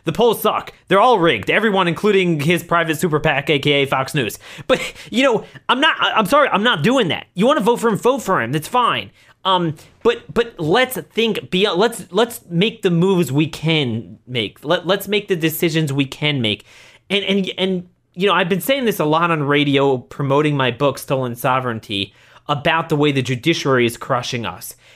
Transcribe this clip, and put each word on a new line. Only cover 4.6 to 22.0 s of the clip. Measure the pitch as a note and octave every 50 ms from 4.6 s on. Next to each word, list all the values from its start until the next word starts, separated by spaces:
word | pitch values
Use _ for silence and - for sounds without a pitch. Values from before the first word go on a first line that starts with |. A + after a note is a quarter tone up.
| -
But, | - C4 - - - - - - -
you | G3+ A3+
know, | C4+ C4+ A3+ G3 - - - - _ -
I'm | A#3+ B3+
not, | D4+ E4 C#4+ -
I, | - G3
I'm | - - G#3+
sorry. | F3 C#4+ D4 C#4 -
I'm | - F3+ G#3
not | B3 A3+ D#3
doing | C#3+ G#3 C4 C#4 A3 D#3
that. | A#2 - - _ -
You | F3 G3+
wanna | B3+ D4+ D#4
vote | G3 A3+ A#3+ F3
for | F#3+ A#3
him, | G#3
vote | - - A#3 C4+ B3+
for | - - F#3+ D3
him. | A#2 A2+
That's | C#3 D#3 D3+ -
fine. | - B3 A#3+ G3+ D3 A#2 G2 G2 - _ _ _ _ _
Um, | - F#3 F#3+ F3+ F3 D#3+ D3+ - - - _ _
but, | - A3+ A#3 A#3 - - -
but | A3 A#3 A#3 - -
let's | D#3+ D3 F3+ B3 B3+ B3+ B3+ F3+
think | D3 _ - G#3+ A3+ A3+ G3 - - -
beyond, | - F3+ G3 G#3 E3+ E3+
let's, | G#3+ A#3 A#3 - F3+ -
let's | F3 G3+ A#3+ A#3 - - - -
make | F3 E3 G3 A3+ A3+ A3
the | - F#3
moves | F3 E3 F3+ F#3+ G3 F3 E3+ A#2+
we | C3 D3 E3
can | C#3 - - D3+ D#3+ E3 D3+ C#3+ A#2+ G#2+ A#2 G2 F2 G#2+ - _
make. | - B2+ B2 G#2+ F#2 - _
Let, | - D3 F3 F3 -
let's | E3 G3 G3 G3 G3
make | G#3 G#3 G3+ -
the | F#3+
decisions | D#3+ D#3 D#3+ D#3 - F3+ E3+ D3+ D#3+ D#3+ C#3 C3+
we | C#3+ C#3
can | C3+ - - D3+ D3+ C#3+ C3+
make. | A#2 G#2+ G#2 - - - - - - - - _ _ -
And, | F#3+ G3+ F#3+
and, | - G3 G3+ F#3 - -
and, | - F#3 F#3+ F#3 F3+ F3 - _ _ _ _
you | - F3 F#3+
know, | G3+ F3
I've | F3 G3 E3+
been | G3 F3+
saying | - - C4+ C#4 B3
this | A3 F#3 -
a | D#3
lot | D3+ D#3 D#3+ E3+ E3+
on | E3+ D#3 C#3+
radio, | C3+ C#3+ D3 C#3+ C#3+ C#3 C3+ C#3 C#3 C3+
promoting | B2 - - - - C#3 C3 C3+ D3 D3+ D3+ D3 C#3
my | C3 B2
book, | A#2 A#2 D3 C#3 C3 -
Stolen | - - D3 C3 B2+ B2 A#2
Sovereignty, | A#2 - C3+ B2+ C3 B2+ B2 A2+ A2 - - G#2+ G2